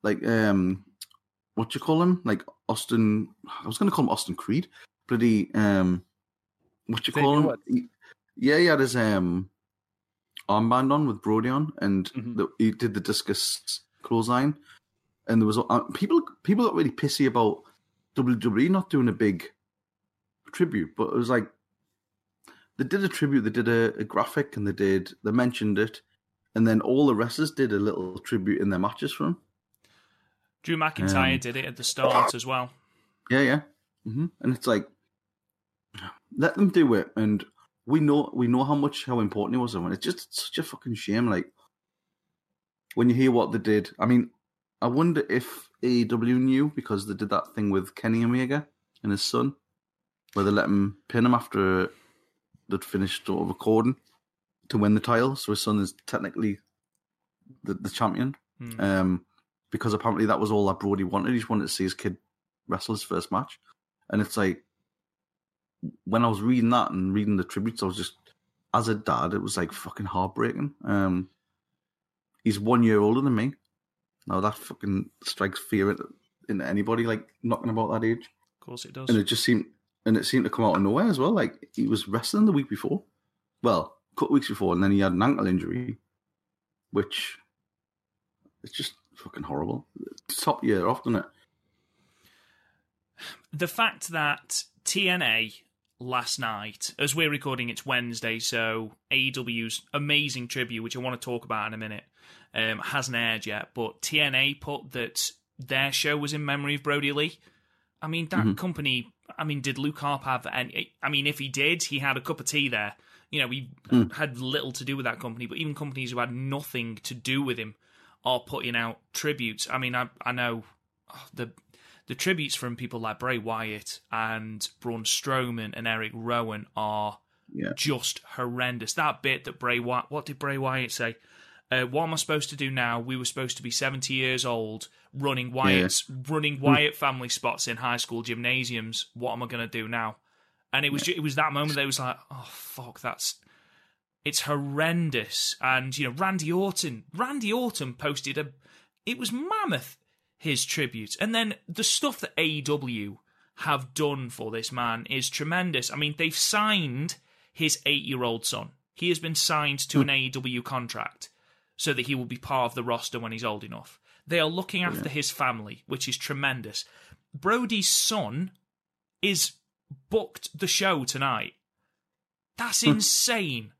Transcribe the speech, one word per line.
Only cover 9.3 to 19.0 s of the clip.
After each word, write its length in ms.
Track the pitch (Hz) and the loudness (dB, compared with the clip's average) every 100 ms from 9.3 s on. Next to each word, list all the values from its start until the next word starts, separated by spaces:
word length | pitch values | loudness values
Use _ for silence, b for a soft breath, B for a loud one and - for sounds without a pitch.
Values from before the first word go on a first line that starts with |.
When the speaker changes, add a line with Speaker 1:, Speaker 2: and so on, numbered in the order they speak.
| 90 95 _ _ _ _ _ _ _ _ - - | 0 -4 _ _ _ _ _ _ _ _ -16 0
Speaker 1:
armband 420 | 104 113 127 135 | 2 4 4 4
on 120 | 147 147 | 4 2
with 140 | 101 | 0
Brody 280 | 104 107 120 | 2 2 2
on, 240 | 135 151 - | 0 -2 -2
and 320 | 101 98 92 | 2 2 0
Speaker 2:
Mm-hmm. 240 | 127 113 113 | -6 -6 -4
Speaker 1:
the, 100 | - - | -4 2
he 140 | 110 | 0
did 220 | 107 120 | 2 -2
the 60 | 101 | -2
discus 800 | 87 107 - 98 - - - - _ _ | -2 -2 -2 -2 -2 -4 -8 -10 _ _
clothesline. 520 | - 117 113 123 139 147 b b _ _ _ _ - | -2 0 2 2 2 -2 b b _ _ _ _ 2
And 140 | 113 | 4
there 40 | 107 | 4
was, 100 | 107 | 2
uh, 220 | - 120 - | 2 0 0
people, 280 | - - 330 320 - | -4 2 2 2 -8
people 200 | - 208 233 | 0 2 4
got 80 | |
really 160 | 165 147 | 2 0
pissy 360 | - 143 - 135 | 0 -2 2 2
about 340 | 123 110 101 b b _ _ _ - | 4 2 2 b b _ _ _ 0
W 200 | 127 117 | 2 2
W 280 | 117 104 156 | 2 4 4
E 40 | |
not 200 | 190 185 | 4 2
doing 200 | 143 | 2